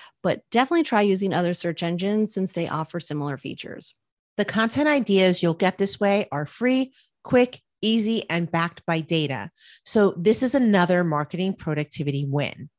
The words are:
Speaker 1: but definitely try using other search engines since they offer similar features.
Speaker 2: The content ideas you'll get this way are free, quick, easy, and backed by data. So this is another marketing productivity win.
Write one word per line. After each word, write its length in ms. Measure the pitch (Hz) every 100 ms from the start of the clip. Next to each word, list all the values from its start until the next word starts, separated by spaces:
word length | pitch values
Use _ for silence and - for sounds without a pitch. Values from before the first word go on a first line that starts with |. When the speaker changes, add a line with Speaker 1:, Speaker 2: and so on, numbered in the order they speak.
| - _
Speaker 1:
but 180 | 180 - -
definitely 340 | 233 262 339
try 180 | 302 214
using 320 | 208 190 196
other 200 | 170 175
search 300 | 175 175 160
engines 500 | 170 175 196 214 214
since 200 | 196 185
they 140 | 175 170
offer 320 | 156 156 175
similar 380 | - 151 143 135
features. 560 | 135 131 - - - _ _ _ _ -
Speaker 2:
The 80 | 202
content 420 | 214 226 269 302
ideas 560 | 285 208 190 185 180
you'll 100 | 170
get 240 | 165 190 -
this 220 | 196 -
way 280 | 202 202 -
are 140 | 143 147
free, 480 | - 247 262 262 _ _ _
quick, 380 | - 247 247 - _ -
easy, 460 | 214 226 214 226 -
and 220 | 170 165
backed 320 | 165 170 - -
by 160 | 165
data. 500 | 151 165 143 127 170 _ - - -
So 300 | 214 196 -
this 240 | 185 226
is 140 | 254 277
another 480 | 233 196 175 180
marketing 500 | 175 147 147 175 190
productivity 720 | 190 165 151 151 - 147 139 139
win. 440 | 143 123 - 147